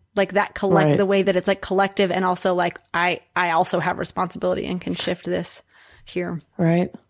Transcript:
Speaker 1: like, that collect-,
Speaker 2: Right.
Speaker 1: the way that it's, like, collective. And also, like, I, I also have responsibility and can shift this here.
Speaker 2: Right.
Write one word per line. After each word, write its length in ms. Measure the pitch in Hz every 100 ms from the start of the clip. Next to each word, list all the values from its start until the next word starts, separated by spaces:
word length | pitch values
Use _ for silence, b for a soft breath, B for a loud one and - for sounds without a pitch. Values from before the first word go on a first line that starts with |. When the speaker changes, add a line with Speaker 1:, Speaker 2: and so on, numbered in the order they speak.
| _ 208
Speaker 1:
like, 180 | 190
that 220 | 196 - -
collect-, 340 | 196 175 156
Speaker 2:
Right. 80 | 147
Speaker 1:
the 80 | 190
way 160 | 196
that 140 | 190 180
it's, 120 | 190
like, 140 | 196
collective. 480 | - 190 196 - 190
And 140 | 180 185
also, 300 | 180 190 180
like, 240 | 175 - _
I, 280 | 170 175 165 - -
I 160 | 180
also 280 | 165 180 185
have 200 | 170 -
responsibility 640 | 170 - 175 - 180 - -
and 160 | 180
can 140 | 185 175
shift 300 | - 180 -
this 360 | 175 175 - _ b b b -
here. 360 | 180 175 170 - -
Speaker 2:
Right. 340 | 165 170 180 -